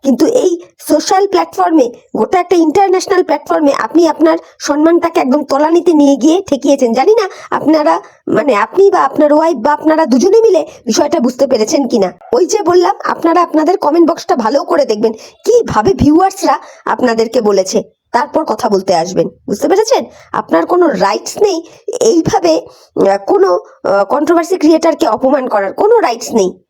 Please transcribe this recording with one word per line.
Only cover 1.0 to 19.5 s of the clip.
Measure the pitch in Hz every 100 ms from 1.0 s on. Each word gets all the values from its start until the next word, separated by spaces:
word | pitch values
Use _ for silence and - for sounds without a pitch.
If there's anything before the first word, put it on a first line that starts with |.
| - 381 392
প্ল্যাটফর্মে, | 359 330 - 359 320 233 - _ -
গোটা | 220 359
একটা | 349 349
ইন্টারন্যাশনাল | 320 311 392 370 - 370
প্ল্যাটফর্মে | 311 302 - 339 294
আপনি | - - 320 330
আপনার | 294 320 330 - _
সম্মানটাকে | - 294 320 339 339 339
একদম | 269 294
তলানিতে | - 277 302 339 349
নিয়ে | 302 285 277
গিয়ে | 277 349
ঠেকিয়েছেন। | 392 262 - 277 247
জানি | 233 311 453
না | 381 - -
আপনারা, | - - 311 302 339 - _ -
মানে | - 285 202
আপনি | 214 - 392
বা | 359
আপনার | 285 - 302
ওয়াইফ | 302 330 277
বা | 254
আপনারা | 294 311 311 320
দুজনে | 240 359 440
মিলে | 440 330 285 - 240
বিষয়টা | 233 294 330
বুঝতে | 247 - 269
পেরেছেন | 247 214 302 240
কিনা। | 226 185 - -
ওই | 240 359
যে | 427
বললাম, | 330 359 359 440
আপনারা | - - 330 339
আপনাদের | 339 311 311 370
কমেন্ট | 285 330 302
বক্সটা | 220 - 302
ভালো | 220 285
করে | - - -
দেখবেন, | 214 220 220 - _ -
কিভাবে | 466 - 220 220
ভিউয়ার্সরা | 302 285 311 381 392 311 285 - - -
আপনাদেরকে | - 247 226 220 247
বলেছে, | 208 202 185 220 - _ _
তারপর | 240 285 302 320
কথা | 220 233
বলতে | 196 190 175
আসবেন, | 175 175 165 _
বুঝতে | -